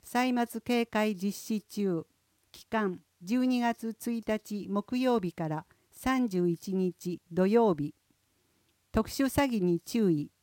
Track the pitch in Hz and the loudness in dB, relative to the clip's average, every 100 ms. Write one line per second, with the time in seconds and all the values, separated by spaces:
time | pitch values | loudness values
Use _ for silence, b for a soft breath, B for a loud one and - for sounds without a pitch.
0 | - 240 254 247 240 226 - 240 233 220 | -2 0 2 2 -2 -4 -2 0 0 0
1 | 214 196 196 196 - 220 - - 202 165 | 0 0 -4 -4 -4 -6 -4 -2 0 0
2 | - _ _ _ _ - - 226 208 175 | -4 _ _ _ _ -20 -6 -2 -2 -4
3 | _ _ 175 247 254 247 240 233 226 214 | _ _ -4 0 2 2 0 -2 -6 -8
4 | - 233 220 214 - 208 185 196 - 247 | -6 -6 -2 -4 -4 -8 -4 -4 -2 -2
5 | 254 240 180 - 160 156 - b b - | 2 2 0 -4 -4 -4 -8 b b -6
6 | 262 262 247 185 175 170 - 190 185 - | -2 0 2 2 2 0 -2 0 0 -2
7 | 180 170 _ 170 185 226 226 160 147 - | -8 -8 _ 2 4 6 4 2 -2 -8
8 | _ _ _ _ _ _ _ _ _ - | _ _ _ _ _ _ _ _ _ -2
9 | 220 - 277 - 277 226 180 170 - 233 | -2 0 0 2 0 2 2 0 0 2
10 | 202 156 151 _ | 2 2 -2 _